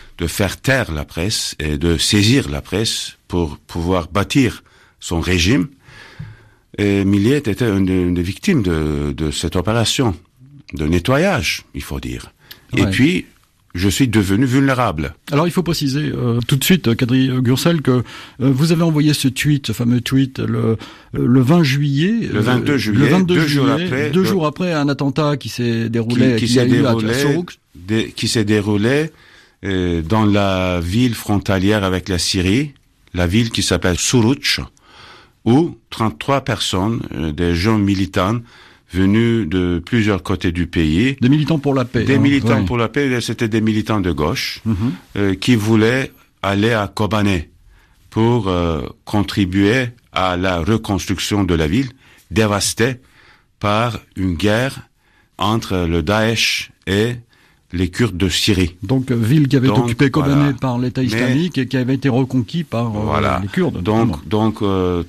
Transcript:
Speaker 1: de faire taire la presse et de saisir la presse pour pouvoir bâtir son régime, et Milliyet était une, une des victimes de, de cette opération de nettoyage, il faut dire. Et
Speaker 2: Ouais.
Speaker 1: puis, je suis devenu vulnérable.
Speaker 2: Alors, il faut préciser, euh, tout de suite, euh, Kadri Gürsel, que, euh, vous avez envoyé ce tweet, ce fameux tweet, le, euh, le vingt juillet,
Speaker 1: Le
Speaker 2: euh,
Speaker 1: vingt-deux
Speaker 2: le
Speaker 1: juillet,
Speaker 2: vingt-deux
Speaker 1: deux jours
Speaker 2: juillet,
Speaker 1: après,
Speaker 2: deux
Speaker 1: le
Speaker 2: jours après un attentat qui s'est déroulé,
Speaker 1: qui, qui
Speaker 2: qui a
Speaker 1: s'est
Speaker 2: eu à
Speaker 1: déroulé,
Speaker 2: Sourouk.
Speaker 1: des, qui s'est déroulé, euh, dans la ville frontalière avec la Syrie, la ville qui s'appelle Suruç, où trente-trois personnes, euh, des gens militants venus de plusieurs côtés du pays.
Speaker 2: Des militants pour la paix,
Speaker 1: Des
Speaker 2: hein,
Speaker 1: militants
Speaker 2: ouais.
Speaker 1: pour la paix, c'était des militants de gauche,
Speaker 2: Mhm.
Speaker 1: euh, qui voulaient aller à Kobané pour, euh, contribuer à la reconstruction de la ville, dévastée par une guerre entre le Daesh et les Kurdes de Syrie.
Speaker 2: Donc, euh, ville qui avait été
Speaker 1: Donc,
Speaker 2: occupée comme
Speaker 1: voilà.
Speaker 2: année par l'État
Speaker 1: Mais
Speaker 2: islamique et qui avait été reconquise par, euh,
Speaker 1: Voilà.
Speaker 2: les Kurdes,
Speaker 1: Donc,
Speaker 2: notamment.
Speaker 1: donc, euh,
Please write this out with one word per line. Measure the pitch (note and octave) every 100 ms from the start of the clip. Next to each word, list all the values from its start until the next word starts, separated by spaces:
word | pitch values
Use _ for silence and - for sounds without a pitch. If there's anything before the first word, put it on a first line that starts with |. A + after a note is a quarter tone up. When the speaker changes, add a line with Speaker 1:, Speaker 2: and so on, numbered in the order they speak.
| - -
Speaker 1:
de | E2+
faire | - F#2+ -
taire | - C3 G2
la | D2+ D2
presse | - F#2+ - - -
et | D2+ D2
de | E2+ D#2+
saisir | - G#2 G2+ C3+ E2
la | C#2+
presse | - F#2 A2+ - - - -
pour | F2+ E2 D2
pouvoir | - F2 E2+ F#2 D#2+
bâtir | G2 G2 D3 A#2 - _ _ _ _
son | - E2+
régime, | D#2+ F2+ E2+ C#3+ - - - - - - - - - _ _ -
et | G2+ G2
Milliyet | G2 G2+ G#2 D3 C#3
était | F#2+ A#2+
une, | G2 F#2+
une | F#2 F2+
des | F2
victimes | F2+ - - D#3+
de, | F2+ D#2+ D2+ D2 D2 C2
de | D#2
cette | - E2+ F2+
opération | E2+ A#2 G#2+ - B2 E2 _ _ C3 C#3+ -
de | C#2+ D2+
nettoyage, | F2 E2+ C3+ F#3+ D#3 D#2+ - - -
il |
faut | - C#2
dire. | B1 A#1 - _ - - - -
Et |
Speaker 2:
Ouais. | A2
Speaker 1:
puis, | F#2+ C#3 F3+ - _ _ _ _
je | F2 G2
suis | - C3+
devenu | G#2+ F#2+ G2 C3
vulnérable. | C3+ C#3 B2+ A#2 D#2 C#2 - -
Speaker 2:
Alors, | C#3+ F3
il |
faut | F#3
préciser, | E3+ D3+ C#3+ C#3 D3
euh, | C3 B2 A#2 A2+
tout | C#3
de |
suite, | - F#3 A#2
euh, |
Kadri | A2+ A#2+ C3 C3 B2+
Gürsel, | B2 C3 E3+ E3+
que, | C3
euh, | B2+ A#2 - - -
vous | C3 C3 D#3+
avez | E3
envoyé | E3+ D3+ D3+
ce | D3 C3+
tweet, | B2 C#3+ C#3+ -
ce |
fameux | G#2+ A#2+ B2
tweet, | A#2+ C3+ C3+ -
le, | A2 A#2
euh, | A#2 A2 - - -
le | C3+ C3+ C3
vingt | B2 F3
juillet, | D3 C#3 D3 C#3 F3+ A3+ F3
Speaker 1:
Le | G#2
Speaker 2:
euh, |
Speaker 1:
vingt-deux | A#2 B2 A#2
Speaker 2:
le | C#3+
Speaker 1:
juillet, | G#2+ G#2 -
Speaker 2:
vingt-deux | F3+ F3 F3
Speaker 1:
deux | D3+
jours | C#3+ C#3
Speaker 2:
juillet, | C#3+ F3+
Speaker 1:
après, | B2+ D3
Speaker 2:
deux | D#3+
Speaker 1:
le | F#3+
Speaker 2:
jours | G3 D3+
après | C#3+ F3+
un | D#3+ C#3+
attentat | C#3 C#3 C3+ D3+ D3
qui | A2+
s'est | - A#2+ A2+ A2+
déroulé, | A#2 A2+ B2 C3 A2+
Speaker 1:
qui, | A2+
qui |
Speaker 2:
qui | B2
a |
Speaker 1:
s'est | B2+
Speaker 2:
eu | B2+ C3+
à |
Speaker 1:
déroulé, | A2+ A2 B2
Speaker 2:
Sourouk. | D3 D3+ F3 - _
Speaker 1:
des, | - F2 A2 - -
qui | A2
s'est | A#2+ G#2
déroulé, | G#2+ G2+ G#2 A2 C#3+ D#3 - - - - _ F#2+
euh, | F#2+ F2+ E2+
dans | D#2+ A2 G#2
la | G2+ G2 F#2+ F#2 F2+
ville | E2+ A2 B2 G#2+
frontalière | - G2+ - F#2+ F#2+ G#2+
avec | F#2+ F#2 G2+
la | F2+
Syrie, | - F#2+ F#2 A2+ D3 - _ _ _
la | F2+ F2
ville | G#2 A2+
qui | -
s'appelle | - F2+ F#2 E2+
Suruç, | - B2+ A2 C#3+ - - B1 _ _ - - - - _ A2+
où | C3 E3 - -
trente-trois | - A2 - - C#3
personnes, | C3 G#2 - F#2+ G2+ A#2 - -
euh, | D#2+
des | D2 F2 E2+
gens | G2+ A2
militants | G2+ G2 F#2+ G2+ F#2 A#2 A#2 - - - -
venus | F2 F#2+ G#2+ A#2 A#2 E2+
de | F#2 F2+ F2
plusieurs | F2 A#2+ G#2 F#2+
côtés | E2 F#2 F#2
du | E2+ E2
pays. | F2 D#2 E2 B2+ C#3
Speaker 2:
Des | B2
militants | D3+ C#3+ D#3+
pour | C#3+
la | C3+ B2
paix, | A#2+
Speaker 1:
Des | G#2+ C3+
Speaker 2:
hein, |
Speaker 1:
militants | - C#3 A2+ A2
Speaker 2:
ouais. | F#2+
Speaker 1:
pour | A#2+
la | A2
paix, | D3 C#3 B2
c'était | A2+ A2+ A2+
des | A2
militants | A2 A2 G#2 G#2+
de | F2+
gauche, | C#2+ D2 C3+ - - A2
Speaker 2:
Mhm. | F#2+ A#2 F3+ - -
Speaker 1:
euh, | G2+
qui | F#2+ - A#2+
voulaient | G#2 A2+ A2 B2+ C3+ - _ -
aller | F#2+ G2 G#2+
à | A2+ G2
Kobané | - G#2 G#2+ G2+ F2+ D#2+ _ - - _ _ _
pour, | G#2+ A2+ A#2+ G2
euh, | F2+ E2+ D#2 B1 - -
contribuer | G#2+ F#2+ - F#2+ F#2+ G2+ C3 A#2+ A#2+ _
à | - F#2 F2+
la | F#2+ F2
reconstruction | E2 A2 A2 F#2+ - F2+ - G#2
de | F#2 E2
la | D#2
ville, | G#2 C3+ - - - -
dévastée | F#2 A2 G2+ - - A#2 B2 _ _ - _ _ -
par | G#2 G#2+ A#2+ G#2+ - -
une | F#2 D#2+
guerre | G#2 G#2+ C3+ - - _ _ _ _ -
entre | G2+ A2+ - F#2 F2
le | E2+
Daesh | D#2 G#2+ A2 A2 - - - _ -
et | G2 A#2 A#2+ - _ _ _ -
les | F2 F#2
Kurdes | - A#2+ F2
de | F#2
Syrie. | - - F#2 F2 -
Speaker 2:
Donc, | G2 C3 C3
euh, | A#2+
ville | A2 D#3 C#3
qui | C3+
avait | B2+
été | A2+
Speaker 1:
Donc, | A#2+
Speaker 2:
occupée | A#2+ C#3
comme | D#3 C#3+
Speaker 1:
voilà. | C#3+ C#3+
Speaker 2:
année |
par | C3+ C3 B2
l'État | B2 B2+
Speaker 1:
Mais | B2+
Speaker 2:
islamique | A2 A#2+ C3 F3 C3+
et | B2
qui | C3
avait | B2 C3+
été | C#3
reconquise | B2 C3 C3 G#2+ E3+ D#3+
par, | A2+ A#2 G#2
euh, |
Speaker 1:
Voilà. | D#2 D2+ C#2+ B1+
Speaker 2:
les | G2
Kurdes, | - E3+ E2+
Speaker 1:
Donc, | F2+ A2 A#2
Speaker 2:
notamment. | D2+ -
Speaker 1:
donc, | G#2+ A2 G#2
euh, | G2+ F#2+ F2+ F2